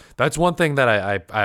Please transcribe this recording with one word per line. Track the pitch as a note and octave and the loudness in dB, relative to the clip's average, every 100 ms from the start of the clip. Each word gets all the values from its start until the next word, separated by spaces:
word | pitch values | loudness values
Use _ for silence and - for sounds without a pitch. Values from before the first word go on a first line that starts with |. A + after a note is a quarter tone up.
| - - | -16 -2
That's | C3+ - | -2 0
one | F3 E3+ | -2 0
thing | E3 C#3 | 0 2
that | B2+ | 2
I, | G#2 G2 G2+ | 2 0 -4
I, | - | -4
I | G#2+ | -2